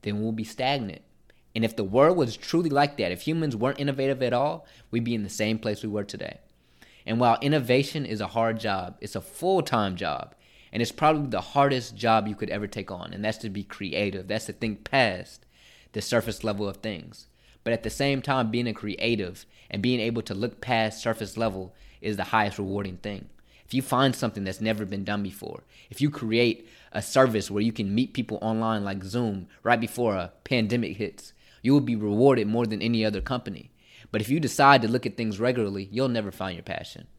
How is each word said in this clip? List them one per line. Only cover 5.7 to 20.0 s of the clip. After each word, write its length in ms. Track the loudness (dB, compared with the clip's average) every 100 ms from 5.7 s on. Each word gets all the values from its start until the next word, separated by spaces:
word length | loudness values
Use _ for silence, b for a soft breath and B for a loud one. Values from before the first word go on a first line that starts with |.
| -4
we 60 | -4
were 160 | -6
today. 340 | -6 -8 -10 -12 _ _ b b b b
And 140 | -4 2
while 200 | 4 4
innovation 680 | 4 2 4 2 2 -4 -6
is 140 | -6
a 80 | -4
hard 320 | 0 0 0
job, 380 | -2 -2 -4 -10
it's 160 | -10 -10
a 40 |
full-time 760 | -10 -6 0 0 2 2 0 -2
job. 400 | -4 -4 -8 -16 b b b
And 100 | -4
it's 100 | -4
probably 360 | 2 4 4 0
the 120 | -4
hardest 560 | -2 2 4 2 -4 -4
job 320 | 4 4 2
you 60 |
could 160 | -4 -4
ever 160 | -4 -4
take 240 | -6 -8
on. 240 | -10 -10
And 100 | -4
that's 140 | -4 -4
to 100 | -6
be 140 | -8
creative. 680 | -10 -8 -4 -2 -2 -4 -4
That's 160 | -6 -6
to 60 |
think 320 | -6 -4 -4
past 640 | -2 2 2 0 -10 -18 _ b b b b
the 100 | -8
surface 420 | 0 0 0 -4
level 240 | -4 -2 -4
of 100 | -6
things. 500 | -10 -10 -12 -20 -20 b b b
But 80 | -2
at 100 | -2
the 60 | -2
same 320 | -2 0 0
time, 300 | 0 0 2
being 160 | 0 -2
a 80 |
creative 720 | -4 -6 -2 0 0 -2 -8 -20 b b
and 100 | -2
being 200 | 0 2